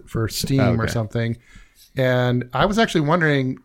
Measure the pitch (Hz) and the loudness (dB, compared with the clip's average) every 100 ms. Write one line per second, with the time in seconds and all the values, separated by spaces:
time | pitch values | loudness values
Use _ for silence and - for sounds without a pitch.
0 | - 113 110 - - 135 123 113 110 117 | -6 -4 -4 -4 -2 2 2 2 0 -2
1 | 107 120 117 120 - - - _ - 143 | -4 -4 -4 -6 -12 -20 -20 _ -10 -2
2 | 127 123 123 123 120 131 185 208 226 170 | 0 2 2 0 -2 0 0 2 2 2
3 | 143 175 160 139 131 127 | 0 2 2 2 0 -6